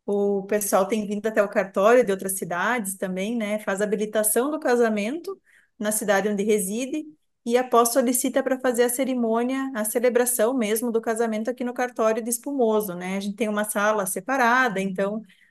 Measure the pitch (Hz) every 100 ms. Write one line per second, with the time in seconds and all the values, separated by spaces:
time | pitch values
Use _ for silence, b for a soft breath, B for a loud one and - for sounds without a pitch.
0 | - 202 202 202 196 208 208 196 196 220
1 | 202 208 214 220 202 214 190 202 202 254
2 | 202 190 190 190 175 175 202 247 190 -
3 | 190 185 202 240 202 214 214 196 208 202
4 | 214 214 214 226 277 302 302 240 226 214
5 | 208 320 349 381 b b b - 214 220
6 | 208 196 202 202 214 214 185 220 262 302
7 | 311 - _ _ 233 240 247 233 240 277
8 | 247 247 254 269 262 262 254 233 240 240
9 | 262 254 226 226 247 269 269 247 214 247
10 | 247 233 240 - 214 269 208 226 240 226
11 | 226 220 233 214 226 240 247 240 247 247
12 | 220 220 226 233 285 277 220 214 190 175
13 | 180 196 202 202 214 208 208 208 208 214
14 | 190 196 185 269 233 254 254 190 196 185
15 | 196 220 - B B